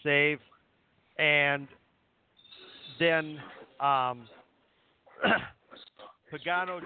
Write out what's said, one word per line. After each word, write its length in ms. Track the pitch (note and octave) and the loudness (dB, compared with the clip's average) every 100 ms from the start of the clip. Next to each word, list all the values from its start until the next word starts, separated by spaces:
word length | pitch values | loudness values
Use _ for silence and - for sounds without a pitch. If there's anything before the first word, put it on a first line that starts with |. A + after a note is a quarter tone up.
save, 360 | D3+ C#3+ D3 D3 - _ _ _ _ _ _ - | 0 4 4 0 -6 _ _ _ _ _ _ -2
and 500 | D#3 D3 C#3+ C#3+ C#3 - _ _ _ _ _ _ _ - - - - - | 2 4 2 0 -4 -18 _ _ _ _ _ _ _ -20 -20 -20 -16 0
then, 420 | E3+ D#3+ D#3 D3+ C3 - - - | 2 2 0 -8 -14 -18 -20 -4
um, 460 | C#3 C3+ B2+ B2 A2+ - _ _ _ _ _ _ _ - | 0 2 0 -4 -10 -20 _ _ _ _ _ _ _ -4
<clears throat> 1080 | - A3 - - _ - - - - - _ | 0 0 -2 -16 _ -20 -20 -20 -20 -20 _
Pagano 480 | D3+ D#3 F3 F#3 F3+ | -10 -4 -2 -2 -8